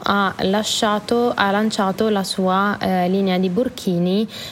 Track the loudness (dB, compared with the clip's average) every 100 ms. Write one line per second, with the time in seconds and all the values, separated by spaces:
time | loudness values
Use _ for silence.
0 | 0 2 0 0 -2 0 -2 -2 0 0
1 | 0 0 0 0 0 2 0 0 0 0
2 | 0 0 -2 -2 0 2 0 0 0 0
3 | 2 2 2 2 0 0 -2 -2 -2 0
4 | 2 0 -2 -6 -14